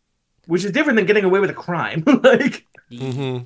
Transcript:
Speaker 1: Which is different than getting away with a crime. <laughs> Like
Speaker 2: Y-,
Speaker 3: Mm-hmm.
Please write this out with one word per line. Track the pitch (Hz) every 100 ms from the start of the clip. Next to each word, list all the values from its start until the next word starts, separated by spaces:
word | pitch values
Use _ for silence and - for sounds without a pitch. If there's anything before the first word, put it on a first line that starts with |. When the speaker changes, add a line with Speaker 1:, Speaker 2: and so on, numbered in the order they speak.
| _ _ _ _ -
Speaker 1:
Which | 175
is | 202
different | 214 302 226
than | 190
getting | 208
away | 185 196
with | 185
a |
crime. | - - 170 107 151 160
<laughs> | 240
Like | 262 220 285 - _ _ _
Speaker 2:
Y-, | 120
Speaker 3:
Mm-hmm. | 135 127 135 123